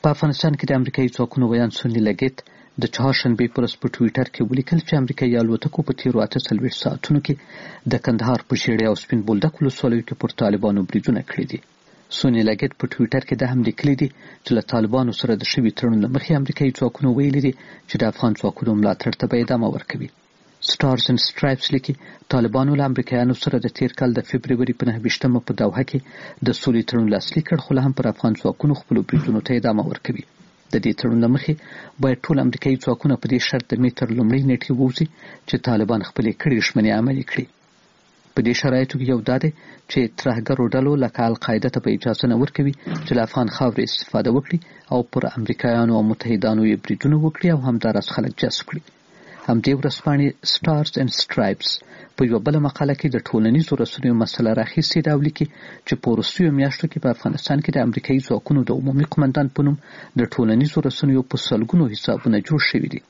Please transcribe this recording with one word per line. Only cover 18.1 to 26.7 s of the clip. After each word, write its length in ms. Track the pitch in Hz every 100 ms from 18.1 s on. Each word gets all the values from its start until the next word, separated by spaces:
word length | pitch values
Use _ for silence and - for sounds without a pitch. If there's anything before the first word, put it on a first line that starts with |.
| - 117 104
ځواکونو 280 | 101 - 117 104
ملاتړ 320 | 101 95 - -
ته 40 | 123
به 100 | 123
یې 80 |
ادامه 260 | 120 127 107
ورکوي. 400 | - - - - _ _ _ _ _
سټارز 420 | - - 139 127 117
اینډ 140 | 123
سټرایپس 440 | - - 143 131 -
لیکي، 220 | 139 - 139 - - _
طالبانو 420 | 131 117 120 139 143
له 40 | 139
امریکایانو 440 | 127 123 123 123
سره 220 | 127 - 131
د 140 | 117 -
تیر 140 | 123 -
کال 140 | 127
د 140 | 110 -
فبروري 460 | 127 120 120 127 123
په 60 | 123
نهه 100 | 113
ویشتمه 360 | 113 - 131 123 -
په 60 | 104
دوحه 220 | 104 95
کې 160 | 131 139 - - - - 110
د 80 | 107
سولې 240 | -